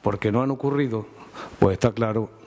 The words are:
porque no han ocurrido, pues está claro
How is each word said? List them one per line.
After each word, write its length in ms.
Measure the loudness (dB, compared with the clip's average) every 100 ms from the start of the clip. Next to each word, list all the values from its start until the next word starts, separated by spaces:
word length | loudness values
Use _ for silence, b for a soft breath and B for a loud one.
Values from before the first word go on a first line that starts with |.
porque 320 | -2 0 0
no 100 | 0
han 80 | 0
ocurrido, 560 | -2 -2 0 -2 -4 -8 -18 B B B 2
pues 160 | 2
está 200 | 4 0
claro 360 | 2 0 0 -4 -10